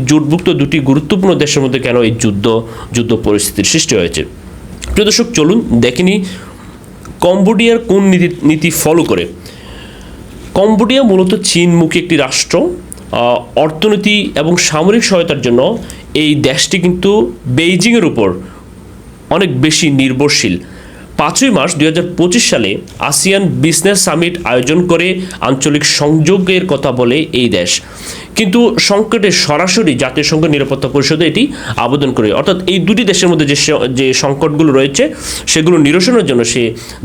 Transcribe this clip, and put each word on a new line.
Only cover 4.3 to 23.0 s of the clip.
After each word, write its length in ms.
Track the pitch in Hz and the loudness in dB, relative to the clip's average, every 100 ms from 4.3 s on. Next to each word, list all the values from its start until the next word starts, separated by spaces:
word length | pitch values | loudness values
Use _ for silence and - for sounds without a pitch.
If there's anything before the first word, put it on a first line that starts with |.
| - - - - - | -10 -18 -18 -18 -14
প্রিয় 220 | - 196 | -4 0
দর্শক, 200 | 208 226 226 | 2 0 0
চলুন 460 | - 151 226 - 117 | 0 2 2 2 2
দেখে 220 | 120 127 | 2 2
নিই 220 | 180 208 185 - - - - - - - - - | 0 0 -2 -10 -16 -20 -20 -20 -20 -20 -14 -2
কম্বোডিয়ার 580 | - 190 190 220 233 226 | 2 4 2 4 2 2
কোন 260 | 226 196 | 2 2
নীতি, 240 | 196 185 175 - | 4 4 2 0
নীতি 280 | 143 156 165 | 0 2 0
ফলো 340 | 156 151 170 | 0 0 2
করে। 220 | 143 95 85 - - - - - - - - - - - - | 2 -2 -4 -10 -18 -20 -20 -18 -18 -20 -20 -20 -20 -18 -6
কম্বোডিয়া 480 | - 208 208 226 262 | 0 2 2 2 2
মূলত 320 | 240 185 185 | 4 2 2
চীনমুখী 640 | 214 - 170 175 170 160 175 | 0 0 2 4 4 2 0
একটি 180 | - 156 | 0 0
রাষ্ট্র। 540 | 131 - - 170 320 - - - - | 0 -2 -2 0 -2 -4 -14 -18 -8
আহ, 460 | 113 120 120 - - | -2 0 0 -2 -2
অর্থনীতি 720 | 156 156 214 196 208 208 - | 0 0 0 2 2 0 0
এবং 220 | - 156 175 | -2 0 0
সামরিক 480 | - 156 175 233 | 0 0 2 2
সহায়তার 360 | - 180 156 139 | 2 0 0 -2
জন্য 380 | 120 120 160 226 - - - | 2 2 2 -2 -8 -16 -6
এই 200 | - 151 | -2 0
দেশটি 440 | 147 127 147 - 196 | 2 0 0 -2 0
কিন্তু 540 | 180 180 196 208 - - 127 | 0 0 2 2 0 -4 -4
বেইজিংয়ের 580 | 127 170 185 214 233 | 0 2 2 2 2
উপর 300 | 143 110 98 90 - - - - - - - - - | 2 2 0 -2 -10 -18 -20 -20 -20 -20 -20 -14 -4
অনেক 300 | 170 147 127 | -2 0 0
বেশি 300 | 151 151 156 | 0 2 0
নির্ভরশীল। 680 | 139 131 127 147 - - 87 - - - - - - | 0 0 0 0 0 -2 -2 -6 -20 -20 -20 -12 -4
পাঁচই 340 | 151 185 262 | -2 0 2
মার্চ 260 | 180 139 143 | 2 0 0
দুই 120 | 156 | 0
হাজার 160 | 165 180 - | 0 -4 0
পঁচিশ 340 | 175 240 - | 0 2 0
সালে 260 | 143 98 - - | 0 -2 -4 -8
আসিয়ান 500 | - | -8